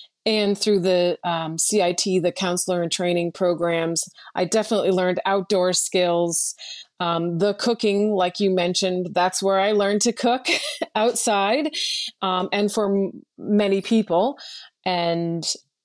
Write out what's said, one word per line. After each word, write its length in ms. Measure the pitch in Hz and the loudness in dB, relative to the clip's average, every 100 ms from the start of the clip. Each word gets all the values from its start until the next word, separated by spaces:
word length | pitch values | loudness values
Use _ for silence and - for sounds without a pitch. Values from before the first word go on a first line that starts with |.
| - _ - | -20 _ -2
And 300 | 214 202 202 | 0 2 0
through 240 | 214 202 | 2 2
the, 380 | 180 180 175 170 | 4 2 2 0
um, 320 | 175 165 160 165 | -4 -4 -4 -4
C 240 | - 208 | 0 2
I 100 | 180 | 2
T, 260 | 180 202 185 | 0 0 0
the 120 | 170 | 0
Counselor 500 | 175 190 180 - 180 | -2 -2 -2 -2 -2
in 80 | 170 | -2
Training 420 | - 175 175 170 | -2 0 0 -2
programs, 720 | - 180 170 170 165 165 165 - - - | 0 0 2 0 0 -2 -4 -6 -12 -10
I 100 | - | -4
definitely 460 | 175 220 208 202 170 | 0 0 0 0 2
learned 300 | 185 180 180 | 2 0 0
outdoor 480 | - 202 185 196 180 | 0 -2 0 0 2
skills. 800 | 175 - 190 175 170 170 165 - - - - - _ | 0 0 0 2 2 0 -2 -4 -8 -16 -18 -20 _
Um, 380 | 175 165 170 170 | -2 -2 -2 0
the 160 | 202 | 0
cooking, 560 | 202 240 226 214 202 214 | 0 -2 0 0 2 2
like 260 | 202 180 - | 2 0 2
you 120 | 196 | 0
mentioned, 580 | 185 175 180 190 180 175 | 2 0 0 -2 -2 -2
that's 300 | 175 180 - | 0 0 0
where 160 | 196 190 | 0 2
I 140 | 196 | 2
learned 300 | 208 202 208 | 2 2 2
to 100 | 240 | 0
cook 340 | 226 247 254 262 339 605 | 0 0 0 -2 -4 -4
<laughs> 240 | 605 - | -8 -6
outside, 760 | 214 226 - - 202 196 262 302 - - - - - | 0 0 0 0 0 2 0 -2 -4 -6 -6 -8 -6
um, 260 | 190 185 190 | -4 -2 -2
and 180 | 202 208 | 0 0
for 220 | 214 202 | 0 0
m-, 280 | 196 196 - - - | 2 0 -6 -18 -12
many 420 | - 208 202 196 | 0 2 4 2
people. 580 | 190 226 208 170 233 277 - - - _ 185 | 2 2 4 2 2 -2 -14 -18 -20 _ -4
And 580 | 180 170 170 170 165 160 - _ _ | 0 0 0 -2 -4 -4 -8 _ _